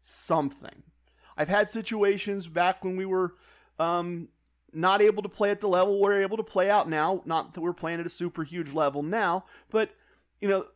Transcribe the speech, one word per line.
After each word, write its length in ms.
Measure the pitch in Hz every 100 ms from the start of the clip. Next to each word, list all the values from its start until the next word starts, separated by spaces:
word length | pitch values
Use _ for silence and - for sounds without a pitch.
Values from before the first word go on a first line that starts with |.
| -
something. 760 | - - 165 143 139 - - - _ _ _ _ -
I've 140 | 151
had 200 | 202 208
situations 760 | 226 220 220 202 196 - 196 170
back 360 | 160 175 190
when 120 | 185 185
we 100 | 190
were, 300 | 185 180 - _ _ _ _
um, 500 | 165 175 175 170 170 _ _ _ _
not 300 | 156 175 196
able 220 | 208 202
to 60 | 196
play 220 | - 202
at 100 | 202
the 60 | 208
level 320 | 180 196 202
we're 220 | 196 202
able 160 | 196 214
to 60 |
play 260 | - 196 190
out 180 | 208 165
now. 340 | 156 160 190 -
Not 280 | 165 -
that 80 | -
we're 120 | 165
playing 260 | 175 160 170
at 40 | 170
a 40 |
super 340 | - 175 170
huge 300 | 160 175 151
level 300 | 147 147 143
now, 420 | 147 214 196 180 - - _
but, 220 | 214 214 - _ _ _ _
you 60 | 202
know 180 | 190 -